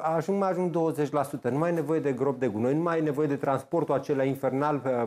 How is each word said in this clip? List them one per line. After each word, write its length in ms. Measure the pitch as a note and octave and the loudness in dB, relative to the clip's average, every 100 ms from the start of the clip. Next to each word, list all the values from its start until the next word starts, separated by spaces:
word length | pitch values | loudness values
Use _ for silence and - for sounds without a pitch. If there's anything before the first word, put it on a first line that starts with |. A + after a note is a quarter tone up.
| D#3 E3 | -2 -2
ajung, 220 | D#3 G3 | 0 0
mai 100 | F#3+ | 0
ajung 200 | F3 F3+ | 0 0
douăzeci 400 | D#3+ D#3+ C#3+ C#3+ | 0 0 0 0
la 120 | D3 | 0
sută. 260 | C3+ C3 A#2+ | -2 -2 -2
Nu 100 | C3+ | 0
mai 100 | E3+ | 0
ai 60 | |
nevoie 260 | E3 D3 D#3+ | 0 0 0
de 120 | C#3+ | 0
gropi 260 | B2 C#3 B2 | 0 0 0
de 80 | B2+ | -2
gunoi, 260 | G#2 B2 | 0 2
nu 80 | D3+ | 2
mai 120 | E3+ | 0
ai 60 | E3 | 0
nevoie 260 | D#3 C#3 D3+ | 0 0 0
de 100 | C#3 | 0
transportul 580 | C#3+ C3 - E3+ D3 | 0 -2 0 -2 0
acela 300 | C3+ C3+ C3+ | 0 0 0
infernal 540 | C3+ C3 C3 C3+ D3 C#3+ | 0 0 -2 0 0 0
pe, 120 | C3 B2 | 0 -2